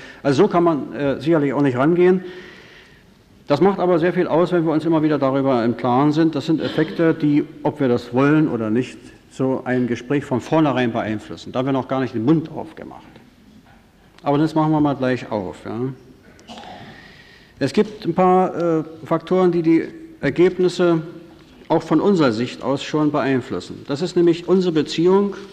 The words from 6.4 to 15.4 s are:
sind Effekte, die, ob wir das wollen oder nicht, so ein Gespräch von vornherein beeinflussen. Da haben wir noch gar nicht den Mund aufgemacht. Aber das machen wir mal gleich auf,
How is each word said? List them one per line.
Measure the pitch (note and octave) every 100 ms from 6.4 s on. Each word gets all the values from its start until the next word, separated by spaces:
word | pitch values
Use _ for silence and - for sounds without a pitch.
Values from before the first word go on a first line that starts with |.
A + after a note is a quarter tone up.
| C3
sind | D#3
Effekte, | - D#3 D#3 - E3
die, | D#3 D3+ D3 - -
ob | D3+ D3
wir | C3+
das | A#2+ -
wollen | B2 C#3 D3+ D#3
oder | A#2+ A2
nicht, | A2 B2+ - - - _
so | - C3 C3 -
ein | B2+ B2
Gespräch | A#2 - D3
von | C#3 B2
vornherein | - D#3+ D3+ B2+ B2
beeinflussen. | A2+ G2 G#2+ - F2 -
Da | A#2+
haben | C3
wir |
noch | C3+ B2
gar | C3
nicht | B2+
den | A2+
Mund | A2+ D#3+ D#3+
aufgemacht. | D3+ E2 - - B1+ - - - _ - - _ - _ _ _ -
Aber | - C#3+
das | D#3
machen | D#3 D#3
wir | D#3
mal | D3 C3
gleich | B2+ B2 C3
auf, | A2